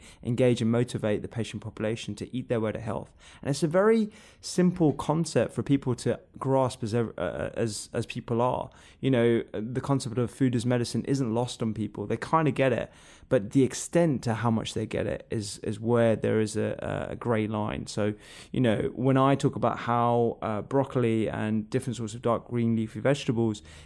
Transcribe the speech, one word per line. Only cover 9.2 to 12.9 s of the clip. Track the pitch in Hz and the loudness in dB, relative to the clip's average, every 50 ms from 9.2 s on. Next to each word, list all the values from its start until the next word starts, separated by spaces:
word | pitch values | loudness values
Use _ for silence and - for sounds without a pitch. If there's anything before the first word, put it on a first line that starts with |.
| 117 117 117 113 - - | 4 4 4 4 0 -2
the | - - 107 123 123 127 | -6 -8 -6 -4 -6 -6
concept | - - 139 131 - 110 113 | -2 0 0 0 0 -2 -2
of | 127 120 110 | -2 -2 -2
food | - - 139 131 127 | 0 0 2 2 2
as | 120 110 | 2 0
medicine | 123 123 123 120 - - 117 - | 2 2 0 0 0 -2 -4 0
isn't | - 139 135 135 110 | 0 0 0 0 0
lost | 110 117 123 123 - - | 0 0 -2 -2 -4 -4
on | 123 113 104 | -4 -4 -2
people. | 110 104 - - 107 101 | -4 -6 -6 -6 -8 -4
They | 101 117 | -4 -4
kinda | 113 - - 160 160 160 147 | -4 -2 0 2 2 2 2
get | - - 135 131 113 | 2 2 2 2 2
it, | - - - | 0 -2 -6